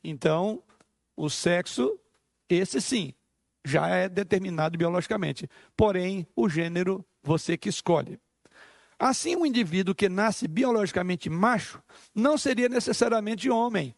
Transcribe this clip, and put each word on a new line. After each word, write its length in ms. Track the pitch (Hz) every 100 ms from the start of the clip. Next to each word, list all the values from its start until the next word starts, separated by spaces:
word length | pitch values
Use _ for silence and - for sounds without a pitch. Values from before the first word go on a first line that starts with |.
Então, 600 | 165 147 165 160 196 226 _ _ _ _ _ -
o 140 | 151
sexo, 720 | - 170 175 175 - 254 415 _ _ _ _ _
esse 300 | 175 190 269
sim, 340 | - 247 156 - _ _ _ _ 139
já 220 | 151 165
é 180 | 185 185
determinado 680 | 180 202 196 190 165 156 170
biologicamente. 720 | 170 180 - 220 165 139 - - _ -
Porém, 500 | 214 180 180 196 170 -
o 140 | 226
gênero, 560 | 156 170 175 180 190 - _
você 340 | 139 160 - 170
que 140 | -
escolhe. 480 | - - 165 135 190 _ _ _ - - _ _ _
Assim, 380 | 254 262 320 349
um 100 | 320
indivíduo 480 | 240 185 180 190
que 160 | 190 202
nasce 380 | 185 220 - 240
biologicamente 800 | 160 262 226 202 180 180 180 -
macho 540 | 160 220 226 - - _ - - 208
não 200 | 254 302
seria 340 | 277 240 247
necessariamente 800 | 247 - 226 233 220 208 220 269
homem. 440 | 226 240 208 139